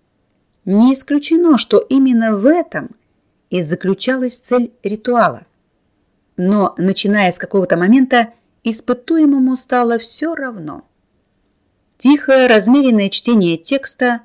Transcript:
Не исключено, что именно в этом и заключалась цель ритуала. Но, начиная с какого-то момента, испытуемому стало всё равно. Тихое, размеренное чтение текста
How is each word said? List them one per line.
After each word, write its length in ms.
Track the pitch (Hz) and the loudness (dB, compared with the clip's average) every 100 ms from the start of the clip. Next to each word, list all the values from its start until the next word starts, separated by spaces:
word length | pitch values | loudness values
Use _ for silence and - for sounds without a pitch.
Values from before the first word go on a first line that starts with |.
| _ _ _ _ _ _ | _ _ _ _ _ _
Не 280 | - 202 247 | -2 2 2
исключено, 640 | 269 - 294 285 330 349 240 | 2 -2 -4 0 0 2 2
что 200 | - 208 | 2 0
именно 580 | - 269 262 233 226 208 | 2 0 2 2 0 0
в 100 | 240 | 2
этом 440 | 349 330 156 123 - _ _ _ _ _ | 0 -2 -10 -12 -18 _ _ _ _ _
и 120 | 180 | -6
заключалась 760 | 156 175 185 196 - 262 254 - | -4 -4 -4 -4 -2 -4 -4 -6
цель 340 | - 247 240 - | -2 -2 -2 -6
ритуала. 640 | 202 214 240 240 180 117 - _ _ _ _ _ _ _ _ - | -8 -8 -2 0 0 -2 -16 _ _ _ _ _ _ _ _ -4
Но, 380 | 185 208 185 - | 0 0 -2 -2
начиная 540 | 185 190 202 208 185 | -4 -2 -2 0 0
с 60 | 175 | -2
какого-то 380 | - 202 180 170 | -4 -2 0 0
момента, 560 | 185 262 254 240 226 _ _ _ | 4 4 4 0 -2 _ _ _
испытуемому 960 | 226 220 - 240 - 330 302 277 262 254 | -6 -6 -4 -6 -2 2 2 2 0 -2
стало 420 | - 247 233 233 | -2 -2 0 -2
всё 360 | 233 - 320 | -4 -8 -8
равно. 500 | 320 269 214 151 - _ _ _ _ _ _ _ _ _ _ _ _ | -8 -10 -12 -14 -16 _ _ _ _ _ _ _ _ _ _ _ _
Тихое, 500 | 247 294 - 269 254 | 2 2 2 2 4
размеренное 640 | 220 190 277 262 220 196 | 4 4 2 4 0 0
чтение 480 | - - 233 175 165 | -4 0 2 2 -2
текста 640 | - 269 269 - 247 233 | -4 -6 -6 -4 -2 -2